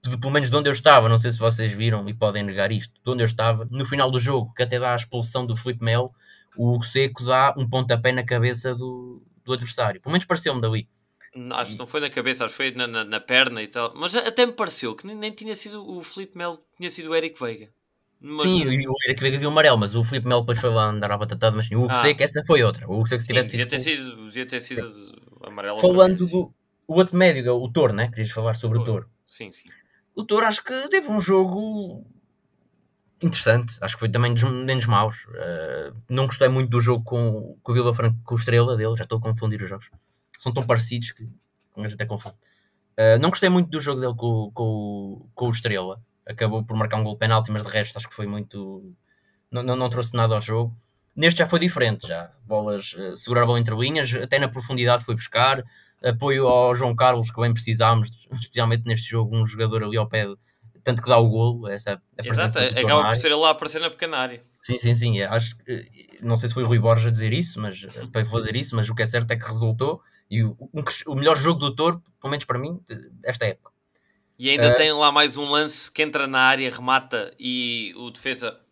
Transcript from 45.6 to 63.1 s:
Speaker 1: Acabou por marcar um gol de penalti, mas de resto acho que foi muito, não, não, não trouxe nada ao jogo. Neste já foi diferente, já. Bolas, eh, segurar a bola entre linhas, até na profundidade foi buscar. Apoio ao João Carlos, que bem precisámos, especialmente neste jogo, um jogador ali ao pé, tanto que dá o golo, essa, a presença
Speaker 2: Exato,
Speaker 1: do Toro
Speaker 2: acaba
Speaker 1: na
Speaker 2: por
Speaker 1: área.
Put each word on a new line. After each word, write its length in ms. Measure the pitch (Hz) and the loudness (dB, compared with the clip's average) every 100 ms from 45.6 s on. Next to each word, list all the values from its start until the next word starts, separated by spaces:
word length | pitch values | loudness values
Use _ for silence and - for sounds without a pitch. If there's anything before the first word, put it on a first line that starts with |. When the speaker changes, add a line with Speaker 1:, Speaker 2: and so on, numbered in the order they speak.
| 117 98 92 104 _ _ - | -2 -4 -6 -10 _ _ -16
Speaker 1:
Acabou 360 | 117 110 110 | -4 -2 -2
por 120 | 110 110 | -4 -2
marcar 220 | 110 110 | -2 -2
um 60 | |
gol 100 | 110 | -2
de 60 | 104 | -2
penalti, 320 | 110 110 113 | 2 2 2
mas 120 | 107 | -4
de 60 | 107 | -4
resto 260 | 107 104 104 | -4 -4 -8
acho 120 | - | -14
que 60 | - | -10
foi 100 | 104 | -8
muito, 640 | 104 101 101 95 98 95 90 _ _ _ _ _ | -6 -8 -12 -12 -14 -18 -20 _ _ _ _ _
não, 100 | 120 | -6
não, 120 | 123 127 | -4 -2
não 140 | 127 | -2
trouxe 260 | 120 117 123 | -2 -4 0
nada 180 | 113 | 2
ao 80 | 110 | 0
jogo. 340 | 107 113 117 - _ _ _ - | 0 -2 -2 -6 _ _ _ 2
Neste 240 | 160 170 | 2 4
já 80 | 165 | 2
foi 120 | 170 | 2
diferente, 480 | 175 147 120 104 - | 2 2 0 0 -6
já. 240 | 85 87 _ 107 | -10 -10 _ -4
Bolas, 500 | 107 104 101 - 90 | -4 -2 -6 -8 -12
eh, 180 | 95 - | -12 -12
segurar 260 | - 120 | 0 2
a 20 | 120 | 4
bola 140 | 120 | 2
entre 160 | 113 113 | 0 0
linhas, 380 | 127 156 127 117 | 0 0 -2 -4
até 240 | 131 139 | 0 0
na 80 | 131 | 0
profundidade 540 | 123 120 131 120 120 | -6 -6 0 2 2
foi 100 | 120 | 0
buscar. 500 | 113 - 117 131 135 - _ _ _ | -6 -2 2 2 2 -6 _ _ _
Apoio 440 | 123 117 139 135 131 | -2 0 0 2 4
ao 260 | 123 123 | 6 4
João 220 | 123 127 117 | 2 0 4
Carlos, 340 | 127 120 113 | 4 4 -2
que 100 | - | -2
bem 140 | 117 | 0
precisámos, 560 | 113 113 107 113 117 110 - _ | 0 -2 2 4 4 0 -8 _
especialmente 520 | 127 117 123 113 117 117 | -12 -6 -2 0 0 0
neste 200 | 110 - | -4 -2
jogo, 300 | 117 107 113 | -2 0 0
um 80 | 110 | 0
jogador 380 | 110 113 113 | 0 -2 -2
ali 140 | 107 110 | -2 -2
ao 120 | 107 | -2
pé, 160 | 110 101 98 _ _ - _ | -2 -4 -8 _ _ -20 _
tanto 160 | - 117 | -4 -2
que 80 | 120 | 4
dá 80 | 120 | 6
o 100 | 117 | 6
golo, 380 | 113 117 120 107 | 4 0 -2 -8
essa, 340 | 101 104 98 _ - | -8 -8 -10 _ -12
a 60 | |
presença 360 | 113 120 165 131 | -4 -2 0 0
Speaker 2:
Exato, 140 | 127 | 0
Speaker 1:
do 20 | 113 | 2
Toro 40 | |
Speaker 2:
acaba 100 | 123 151 | 4 4
Speaker 1:
na 0 | |
Speaker 2:
por 40 | |
Speaker 1:
área. 60 | - | 4